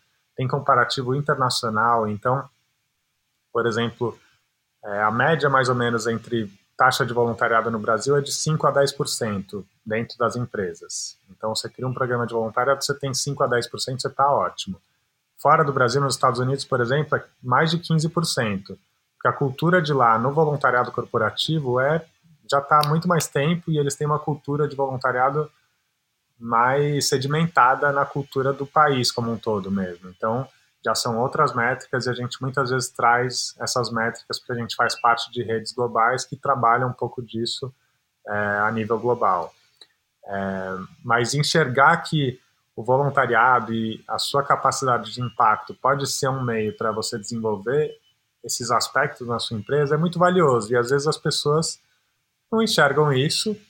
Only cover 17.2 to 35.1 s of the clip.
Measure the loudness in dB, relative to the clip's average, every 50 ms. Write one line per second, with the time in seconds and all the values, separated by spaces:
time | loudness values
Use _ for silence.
17.2 | -4 -6 _ _ -4 0 2 2 2 2 0 -2 0 0 0 2 2 0 -2 -2
18.2 | -2 -2 -2 -2 -2 -2 -2 -4 -6 -10 -18 -18 _ _ _ _ _ _ _ _
19.2 | -2 -2 0 0 -2 -2 -2 0 0 2 2 2 2 2 2 4 6 6 4 4
20.2 | 2 0 2 2 2 2 2 0 2 2 4 2 2 0 -2 -6 -6 -2 0 0
21.2 | 0 0 -2 -2 -4 -2 -2 -2 0 0 0 2 2 2 0 0 -2 -6 _ _
22.2 | _ _ _ _ _ 0 0 0 2 4 4 4 6 4 2 0 2 2 0 0
23.2 | 0 0 -2 0 0 0 0 -2 -2 -2 -2 0 0 -2 -2 -2 -2 -2 -2 -2
24.2 | -2 -4 -6 -6 -4 -4 -2 -2 -2 -2 0 -2 -2 -2 -2 -2 -2 0 2 2
25.2 | 2 2 2 0 -4 -6 _ _ _ _ _ _ _ _ _ _ _ _ _ _
26.2 | _ _ _ -12 -6 -2 2 2 4 4 4 2 2 0 0 0 0 0 0 0
27.2 | 0 0 0 0 0 2 4 4 6 6 4 2 2 0 2 0 -2 -2 -4 -8
28.2 | -6 -4 -4 -2 0 0 -2 -2 -4 -2 2 4 4 4 4 2 0 -2 -2 -4
29.2 | -4 -4 -4 -4 -2 -2 -2 -2 -2 -4 -4 -4 -4 -4 -8 -12 -16 -20 -12 -6
30.2 | -4 -2 -2 -2 -4 -8 _ _ _ _ _ _ -2 -2 -2 -2 -2 -2 0 0
31.2 | 0 0 2 2 0 2 2 0 0 0 0 -2 -6 -6 -4 -4 -2 -2 -4 -4
32.2 | -6 -8 -8 -8 -8 -6 -4 -2 -2 -2 -2 -2 -4 -4 _ 0 2 4 4 4
33.2 | 2 0 -4 -4 -8 -8 -8 -8 -8 -4 -2 -2 -2 -2 -2 -2 -2 -2 -4 -6
34.2 | -10 -12 -12 -10 _ -8 -6 -6 -6 -6 -2 0 0 0 0 0 2 2